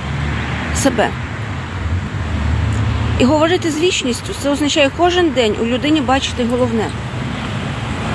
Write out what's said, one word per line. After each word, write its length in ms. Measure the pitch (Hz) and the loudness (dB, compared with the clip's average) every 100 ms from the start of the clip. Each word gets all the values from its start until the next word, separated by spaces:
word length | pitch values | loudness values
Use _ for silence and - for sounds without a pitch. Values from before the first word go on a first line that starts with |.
| - - - - - - - - | -4 -2 -2 -2 -2 -4 -2 0
себе. 280 | 277 247 151 - - - - - - - - - - - - - - - - - - - - - | 2 2 0 -2 -6 -6 -6 -6 -6 -4 -2 -2 -4 -4 -4 -2 0 0 0 0 0 0 0 2
І 60 | |
говорити 460 | 254 302 330 359 330 | 4 4 4 2 0
з 80 | 302 | 2
вічністю — 540 | 359 381 254 240 - - | 2 2 -2 -2 -4 -4
це 80 | 277 | 0
означає 400 | 277 294 311 277 - | 0 2 2 2 4
кожен 340 | 349 359 339 | 2 4 2
день 260 | 254 220 - | 4 2 2
у 20 | |
людині 360 | 226 247 294 311 | 0 0 2 2
бачити 440 | 240 269 - - 233 | 4 2 0 -2 0
головне. 360 | 247 247 226 185 - - - - - - - - - - - - | 2 2 0 -2 -4 -6 -4 -4 -4 -4 -4 -4 -4 -4 -4 -2